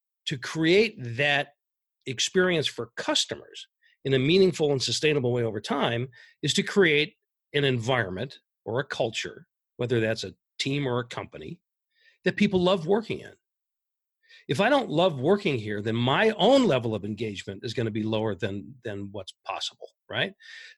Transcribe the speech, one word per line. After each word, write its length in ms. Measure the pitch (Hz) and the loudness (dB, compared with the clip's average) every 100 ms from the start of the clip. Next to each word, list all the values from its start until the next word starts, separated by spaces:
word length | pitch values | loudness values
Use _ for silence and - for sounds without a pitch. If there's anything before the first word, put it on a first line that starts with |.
| _ _ - | _ _ -8
to 120 | 135 | -8
create 560 | - 156 160 190 220 - | -6 0 4 4 4 -2
that 500 | 120 117 143 143 143 _ _ _ _ _ - | -6 0 2 2 -2 _ _ _ _ _ -8
experience 600 | 117 - 190 185 165 135 | -4 0 2 2 2 -2
for 240 | - 113 - | -6 -10 -6
customers 720 | - 294 - 71 - - - _ _ _ 139 | -2 -2 -2 -6 -12 -20 -20 _ _ _ 0
in 80 | |
a 40 | 131 | 2
meaningful 540 | 135 185 190 - 151 | 4 6 4 4 0
and 80 | 135 | 0
sustainable 520 | 120 117 156 147 120 | -2 0 2 2 0
way 100 | 123 | 0
over 180 | 113 104 | -2 -4
time 480 | - 277 175 117 127 - - _ | -4 -2 0 -2 -6 -12 -20 _
is 120 | 147 | -2
to 80 | 202 | 0
create 520 | 196 202 175 147 160 - _ _ _ | 0 2 4 4 0 -6 _ _ _
an 100 | 147 | 0
environment 760 | 139 123 110 127 95 92 135 - _ _ | 0 0 2 0 0 -4 -8 -12 _ _
or 160 | - 120 | -6 -6
a 40 | |
culture, 640 | - - 123 - - - - _ _ - | -4 -4 -4 -4 -10 -12 -20 _ _ -8
whether 200 | 120 120 | 0 2
that's 260 | 110 110 | 2 -2
a 80 | 95 - _ - | -6 -14 _ -8
team 280 | 135 143 135 | -4 -2 -2
or 140 | 120 | -4
a 40 | |
company, 540 | 120 - 92 76 78 175 _ _ _ _ _ _ | -4 -10 -12 -14 -14 -16 _ _ _ _ _ _
that 120 | - 180 | -4 2
people 240 | 208 185 | 2 4
love 260 | 175 190 156 | 4 2 2
working 340 | 208 214 - | -2 -2 -8
in. 120 | - - _ _ _ _ _ _ _ _ _ - - | -10 -20 _ _ _ _ _ _ _ _ _ -12 -4
If 120 | 135 | 2
I 80 | 214 | 4
don't 200 | 285 220 | 4 2
love 300 | 151 185 143 | 2 2 2
working 400 | 139 202 196 127 | 2 2 2 -2
here, 240 | 107 104 | -4 -4
then 140 | 104 117 | -2 0
my 340 | 123 156 220 214 | 2 4 2 4
own 280 | 196 277 233 | 6 6 6
level 280 | 131 117 | 2 0
of 100 | 107 | -4
engagement 580 | 104 107 110 95 - 101 | -4 -4 -6 -6 -10 -10
is 100 | 117 | -6
gonna 160 | 117 113 | -4 -4
be 140 | 110 | -2
lower 320 | 107 110 110 90 | -2 -2 -2 -2
than, 360 | 104 101 78 - | -6 -6 -12 -14
than 240 | 113 101 101 | -12 -10 -10
what's 240 | 101 95 - | -12 -14 -14
possible, 440 | - 92 - - - _ - | -10 -8 -10 -12 -20 _ -8
right? 260 | 104 180 - - - - | -6 -6 -8 -20 -20 -20